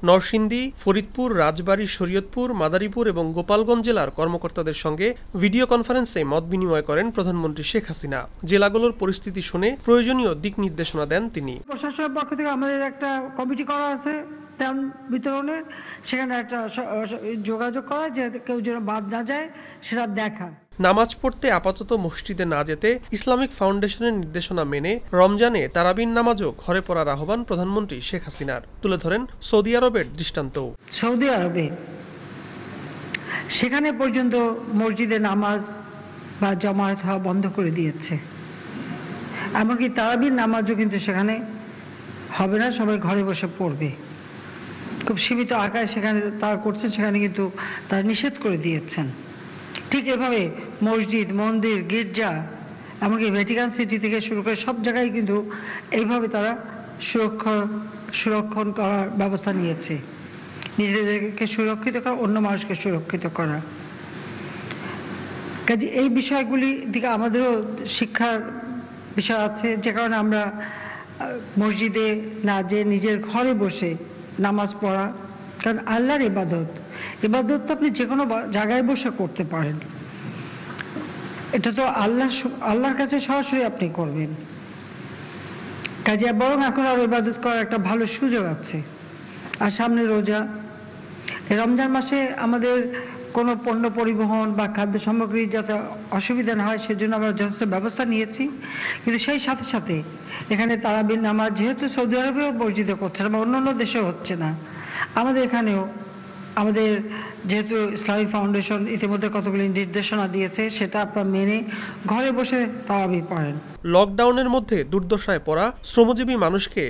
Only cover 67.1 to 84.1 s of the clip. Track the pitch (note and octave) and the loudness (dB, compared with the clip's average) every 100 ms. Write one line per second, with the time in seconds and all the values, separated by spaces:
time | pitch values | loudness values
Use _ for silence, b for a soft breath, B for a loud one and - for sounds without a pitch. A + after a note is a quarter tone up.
67.1 | A3 A#3 A#3+ B3+ A3 G#3+ - - - A3 | 2 2 2 2 2 -2 -6 -6 -2 -2
68.1 | - A#3 A3 A#3 - A#3+ B3 - - - | 0 0 0 -4 -8 -8 -10 -12 -14 -6
69.1 | G#3 G3+ A3 G#3 G#3+ A3+ A3 A3 G#3 A#3 | -2 0 2 0 0 0 0 0 2 2
70.1 | A3 G#3+ G#3+ G#3 G#3 - - - - - | 2 4 2 0 -4 -8 -10 -12 -12 -12
71.1 | - B3+ A#3+ G#3 G3 G#3+ G3 A3 A3 A3 | -10 -8 -8 -4 0 2 2 0 2 2
72.1 | G#3+ G#3+ G#3+ G3+ G3 F3+ G#3 G#3 G3+ G#3+ | 0 -4 -2 0 2 2 2 4 4 2
73.1 | G#3 G#3+ A#3 B3+ G#3+ G3 - E3+ E3 - | 0 0 2 2 4 2 0 -2 -2 -8
74.1 | - - - G3+ G#3 G3+ - G3 F#3+ G3+ | -14 -8 0 2 2 0 -2 0 0 -2
75.1 | - - - - - A3+ A3+ A3 A3 B3+ | -6 -12 -14 -14 -4 -2 0 0 2 4
76.1 | C#4+ A3+ G3 E3+ E3+ E3 - - B B | 4 2 2 0 0 -2 -8 -14 B B
77.1 | B G#3+ B3+ A3 D4 - D4+ D4 G#3+ A#3 | B 2 2 2 2 0 2 2 2 0
78.1 | C4+ B3+ A3+ G#3+ G3+ G#3+ B3 B3 C4+ B3 | 2 2 0 0 0 2 4 4 2 0
79.1 | - E3+ - E3 E3 D3+ D#3 - - - | -2 -2 -2 -2 0 0 -2 -8 -12 -12
80.1 | - - - - - - - - - - | -12 -10 -10 -10 -12 -12 -10 -10 -8 -8
81.1 | - - - - A#3+ A#3 G#3+ C4 - G#3 | -10 -10 -10 -2 0 2 2 2 2 2
82.1 | A#3+ C4 B3+ B3+ - A3 A3+ C4+ C4+ C4+ | 4 2 0 -4 -2 0 2 2 2 2
83.1 | C#4 - C#4 C4+ C4 A3+ - E3+ E3 D#3 | 0 2 0 2 2 0 0 -2 -2 -2